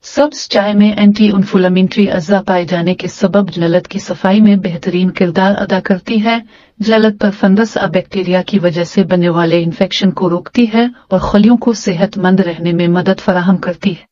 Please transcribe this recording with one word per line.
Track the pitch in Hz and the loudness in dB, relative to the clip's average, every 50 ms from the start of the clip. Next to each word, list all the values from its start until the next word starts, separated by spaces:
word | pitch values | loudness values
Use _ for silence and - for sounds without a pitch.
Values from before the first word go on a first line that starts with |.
| _ | _
सब्ज | - - - 285 302 294 - - - | -10 0 0 0 0 0 -8 -10 -2
चाय | - 208 196 208 208 | -2 -2 0 0 2
में | 208 208 214 208 | 4 4 2 4
एंटी | - 208 202 208 208 214 208 | 4 4 2 4 4 2 2
इन्फ्लेमेटरी | 202 196 185 - - 190 180 180 180 185 185 180 - - 208 | 2 2 0 0 0 2 2 2 2 2 0 0 2 0 0
अज्जा | - - 185 160 160 202 190 | 0 0 -4 -2 0 -2 -2
पाए | 185 - 190 180 175 | 0 0 -2 -2 0
जाने | 151 180 170 170 175 180 | -2 -4 -2 0 -2 -2
के | 180 - 185 | -2 -6 -10
सबब | - - - 185 170 202 202 185 | -6 -4 -4 0 0 0 -2 -2
जल्द | 160 175 170 170 170 180 175 | -4 -2 -2 0 0 0 -2
की | - - 196 | -2 -12 -12
सफाई | - - 180 - - 190 190 214 | -8 -8 -10 -2 0 2 4 4
में | 214 208 202 196 | 6 4 4 2
बेहतरीन | 185 180 165 170 - 190 175 180 185 185 | 0 -4 -8 -6 -6 -4 -2 0 -2 -2
किरदार | - - 196 175 165 190 190 196 202 | 0 0 -2 0 0 0 0 0 0
अदा | - 202 190 202 185 | -2 -2 -2 -2 -4
करती | 190 - 196 180 _ - 226 220 | 0 -2 -4 -4 _ -2 -2 0
है। | 208 226 226 233 226 - _ _ _ _ _ _ | 0 0 -2 -2 -6 -10 _ _ _ _ _ _
जल्द | 208 214 220 220 214 220 208 208 | -2 0 2 2 2 2 0 0
पर | - 208 | -2 -2
फंगस | 196 - - 196 190 202 233 220 - | -2 0 2 2 4 4 2 0 -2
या | - 202 | -4 -4
बैक्टीरिया | 180 160 185 180 _ - 196 185 180 180 185 175 | -2 -2 -2 -4 _ -6 -6 -2 0 0 -2 -2
की | - - 202 | 0 -2 0
वजह | 160 175 160 170 170 | 0 0 0 -2 -4
से | 165 - 208 190 | -2 0 -2 0
बनने | 165 185 180 175 175 | 0 0 0 2 0
वाले | 165 165 170 165 165 170 170 | 0 0 0 2 0 0 0
इन्फेक्शन | 165 160 - 196 185 - - 202 190 | -2 -2 -4 -4 -4 -2 -2 0 0
को | 180 - 190 175 | 0 0 -2 -2
रोकती | 170 180 175 - _ 240 240 | -2 -2 -6 -4 _ 0 0
है | 220 220 226 240 247 240 - _ _ | 2 2 0 0 0 -2 -10 _ _
और | 196 185 - - | -2 -2 -2 2
खलियों | - 202 208 220 247 | 2 4 4 6 4
को | 233 - 240 226 | 4 2 -2 -2
सेहतमंद | 202 - 208 180 165 196 196 - 202 185 185 190 190 | -2 -4 -4 -2 -2 -2 -2 -2 -2 0 2 2 2
रहने | 190 175 170 160 170 175 170 | 2 0 -2 -4 -4 -2 -2
में | 170 175 170 | 0 0 0
मदद | 175 180 175 185 190 185 | 0 0 0 0 -2 0
फराहम | - - 185 180 175 185 190 | 0 -2 -2 0 2 0 0
करती | 175 - 175 175 - - 202 | 0 -2 -6 -8 -4 -4 -4
है। | 170 - - _ | -4 -4 -12 _